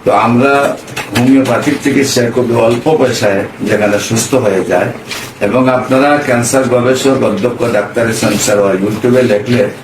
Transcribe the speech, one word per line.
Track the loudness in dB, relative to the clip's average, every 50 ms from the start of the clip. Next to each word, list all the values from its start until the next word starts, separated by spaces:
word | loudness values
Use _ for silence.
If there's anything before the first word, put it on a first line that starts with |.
| 0
তো | 2
আমরা | 2 2 2 2 2 2 2 4 2 2 0 0 -4 -6 -10 -12 -12 -12 -10 -4 -2 0
হোমিওপ্যাথিক | 4 4 4 4 4 2 0 0 0 -2 -2 -2 -2
চিকিৎসায় | 0 0 0 0 0 0 0 0 0
খুব | 0 -2 0 0 2
অল্প | 2 2 2 2 0 0 0 2
পয়সায় | 2 2 0 0 0 0 0 0 0 -4 -6 -8 -8
যেখানে | -4 -2 0 0 0 0 0 -2
সুস্থ | -2 -2 -2 -2 -2 0 0
হয়ে | 0 0 2 0 0 -2
যায়, | 0 0 0 -2 -2 -6 -10 -12 -12 -12 -12 -12 -14 -8 -6
এবং | -4 -2 0 2 2 2
আপনারা | 0 0 0 0 0 2 2 2 2 0 0
ক্যান্সার | 0 0 0 0 0 0 0 0
গবেষক | 2 0 0 2 0 0 2 2 0 2 2
অধ্যক্ষ | 0 -2 -2 -2 -2 -4 -2 -2 -4 -2
ডাক্তার | 0 -2 -2 -2 -2 -2 -2 -2
এস | -2 -2 -2
এম | 0 0 0
সারোয়ার | 0 0 2 2 2 2 0
YouTube-এ | 0 -2 -2 -4 -2 0 2 2 4
লিখলে | 4 2 2 0 0 0 0 0 0 -2 -4 -10